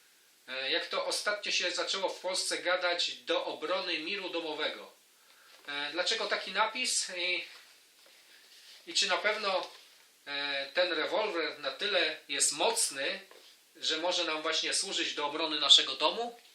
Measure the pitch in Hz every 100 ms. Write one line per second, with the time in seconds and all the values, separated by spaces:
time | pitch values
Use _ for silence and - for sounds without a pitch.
0 | - _ _ _ - 131 135 165 - 196
1 | 185 - 214 208 185 - 185 175 165 196
2 | 180 - 180 185 - 160 170 180 180 175
3 | - - - 175 170 - 156 185 180 160
4 | 160 202 185 165 160 151 147 - - -
5 | _ _ - - - - - 147 147 160
6 | 180 226 202 208 - 190 214 254 247 -
7 | - 180 180 175 - - - - - -
8 | - - - - - - - - 180 165
9 | 196 180 208 214 208 185 - - - -
10 | - _ - 143 143 139 139 175 180 156
11 | 143 175 190 170 156 - 143 - 202 185
12 | 156 156 - 139 - 147 196 226 - 139
13 | 147 190 - - - - _ 165 - 160
14 | 175 175 165 156 160 156 160 139 196 170
15 | 165 - 143 151 160 151 143 147 135 131
16 | 156 196 240 - -